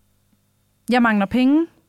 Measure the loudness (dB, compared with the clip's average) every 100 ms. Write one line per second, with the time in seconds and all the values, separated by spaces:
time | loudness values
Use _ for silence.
0 | _ _ _ _ _ _ _ _ -4 0
1 | 0 0 -2 0 2 0 -2 _